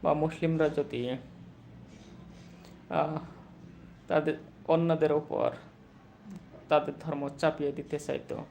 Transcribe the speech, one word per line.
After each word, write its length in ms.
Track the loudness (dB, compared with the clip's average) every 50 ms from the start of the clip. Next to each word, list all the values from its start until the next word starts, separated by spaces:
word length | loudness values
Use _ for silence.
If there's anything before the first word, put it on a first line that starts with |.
| 4
বা 120 | 4 4
মুসলিমরা 540 | 4 2 0 0 0 0 0 2 4 2 2
যদি, 420 | 2 0 -2 -2 -2 -4 -4 -4
আহ, 80 | -4 -6 -8 -14 -18 -18 -20 -20 -20 -20 -20 -20 -20 -20 -20 -20 -20 -20 -20 -20 -20 -20 -18 -18 -18 -18 -18 -20 -20 -20 -20 -20 -20 -20 -12 -2 0 2 2 2 0 -4 -6 -8 -16 -18 -20 -20 -20 -20 -20 -20 -20 -20 -20 -20 -20 -20 -4 2
তাদের 260 | 2 2 4 2 -2 -4 -8 -18 -20 -16 2 4
অন্যদের 440 | 4 4 6 4 4 4 4 4 4
ওপর 380 | 2 2 0 -2 0 0 0 0 -4 -14 -18 -20 -20 -20 -20 -20 -20 -20 -20 -20 -20 -18 -16 -16 -16 -16 -16 -18 -20 -2 4
তাদের 260 | 4 4 4 2 -6 -6
ধর্ম 300 | -6 -6 -4 -4 -4 -6 -4 0
চাপিয়ে 340 | 0 0 2 2 -2 -2 -2
দিতে 260 | -4 -6 -6 -6 -6
চাইতো 460 | -4 -4 -4 -4 -4 -6 -8 -8 -8 -12